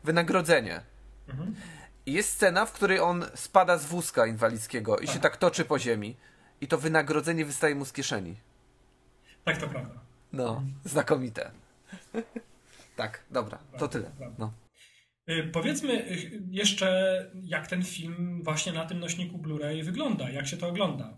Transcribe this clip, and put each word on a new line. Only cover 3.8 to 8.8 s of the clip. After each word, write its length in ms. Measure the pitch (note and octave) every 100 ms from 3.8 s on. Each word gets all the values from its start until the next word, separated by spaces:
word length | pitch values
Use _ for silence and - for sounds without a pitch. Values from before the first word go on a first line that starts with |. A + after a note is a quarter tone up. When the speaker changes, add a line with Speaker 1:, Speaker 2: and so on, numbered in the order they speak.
| C#3+
Speaker 1:
wózka 400 | F3 D#3+ - A2+
inwalidzkiego 720 | G#2+ A2+ A#2 - B2 G2+ -
i 80 | -
Speaker 2:
Tak. 80 |
Speaker 1:
się 60 | -
tak 160 | D3+ -
toczy 280 | F3+ E3
po 140 | D#3+ C#3+
ziemi. 380 | A#2+ A2 G#2 A#2+ - - _ _
I 80 | C#3
to 100 | D#3+
wynagrodzenie 640 | D#3+ D#3+ C#3+ D3+ D3 E3
wystaje 300 | D3 C#3 D#3
mu 100 | C#3
z 80 | C#3
kieszeni. 440 | - C3 A2 F2 G2+ - _ _ _